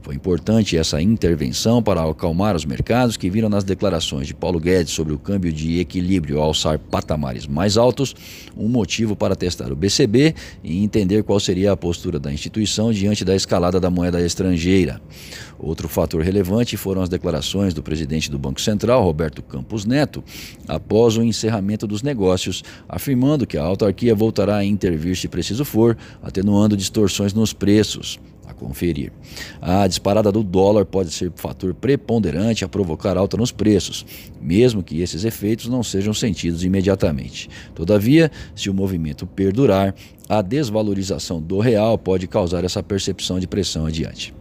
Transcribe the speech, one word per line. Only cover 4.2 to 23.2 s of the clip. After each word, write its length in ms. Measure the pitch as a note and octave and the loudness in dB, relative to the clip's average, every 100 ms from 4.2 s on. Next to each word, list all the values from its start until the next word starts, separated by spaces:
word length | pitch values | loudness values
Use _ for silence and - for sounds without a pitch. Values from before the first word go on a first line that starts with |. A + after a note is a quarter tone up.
| C#2 | -6
de 60 | |
Paulo 260 | - E2 F2+ | -6 -2 0
Guedes 360 | D#2+ F#2 D#2+ | 2 2 2
sobre 180 | - D#2 | -2 -4
o 60 | D2 | -4
câmbio 340 | - G2+ F2 | -4 -2 -2
de 260 | D#2 D#2+ E2 | -2 -2 -2
equilíbrio 640 | E2+ F#2 F2+ F#2+ D2 C#2+ | -2 -2 0 0 0 0
alçar 380 | D2+ D2+ D#2+ D2+ | 0 2 0 -2
patamares 680 | - F#2 - D#2 C#2+ B1+ D2 | -2 -4 -2 -4 -4 -6 -6
mais 300 | C#2+ G2 G2+ | -2 2 4
altos, 400 | A#2+ A#2+ C3+ - - - - - | 4 2 -4 -6 -20 -20 -18 -6
um 100 | A2 | -2
motivo 480 | B2 F#2 - A2 | 0 0 -2 -2
para 220 | G2+ G#2 F#2+ | 0 0 0
testar 340 | F2+ - B1 | -2 -4 -6
o 60 | C2+ | -2
B 140 | F#2+ | 0
C 160 | - C3 | 2 4
B 280 | A2 D3+ D#3+ - - | 6 4 2 -10 -16
e 180 | - E2+ | -6 -2
entender 400 | G#2 A2 G2 G#2+ | 0 2 2 2
qual 160 | G#2 G2+ | 2 0
seria 340 | - F#2 G2+ | 2 0 2
a 40 | F#2 | 2
postura 420 | F2 F2 F#2 E2 | 0 -4 -4 -4
da 140 | C#2+ | -4
instituição 600 | C#2+ - G#2+ G#2 - A2 | -6 -6 -4 -2 0 0
diante 320 | A2 G2+ G#2 F#2+ | 0 0 0 2
da 100 | F#2+ | 0
escalada 420 | - G2+ F2 F#2 | 2 2 2 2
da 120 | F2+ | 2
moeda 340 | F2+ F2 F2 | 0 0 0
estrangeira. 760 | F2 - F#2+ F2 E2+ F#2+ D#2+ B1 - - - - - - | 0 0 0 0 2 4 2 -2 -14 -20 -18 -16 -18 -12
Outro 300 | - D#2+ E2+ | -8 -6 -4
fator 340 | - E2 E2+ | 0 0 0
relevante 560 | E2 G2 F2+ G#2 A#2+ G#2+ | 0 0 0 0 -2 -4
foram 240 | G2 F#2+ | -4 -2
as 60 | F#2 | -2
declarações 640 | F2 F2 D#2 D2 F#2+ G2 | -2 -2 -4 -2 -2 0
do 80 | D#2+ | -2
presidente 480 | C#2 D#2 D2+ D#2 D2 | -4 -4 -2 -4 -4
do 80 | C#2 | -6
Banco 220 | C2+ C#2 | -6 -4
Central, 420 | - G#2 G#2+ B2+ | -2 0 2 4
Roberto 400 | F#2+ D#2 E2 - | 4 2 -4 -6
Campos 420 | - C#2+ B1+ A2 | -14 -12 -8 -6
Neto, 380 | G2+ C3 C#3+ C3 - - - - - | -2 0 0 -4 -14 -16 -18 -18 -8
após 480 | D#2 - G#2 A#2 A2 | -8 0 4 4 4
o 60 | |
encerramento 600 | A#2 G#2+ A2 A2 G2 G#2+ | 0 0 -2 -2 -2 -2
dos 160 | A2+ G#2 | -4 -4
negócios, 600 | C3+ C3+ F#2 F#2 - F#2 - - - | -4 0 2 2 0 -8 -10 -20 -12
afirmando 560 | F2+ - B2+ | -8 -2 2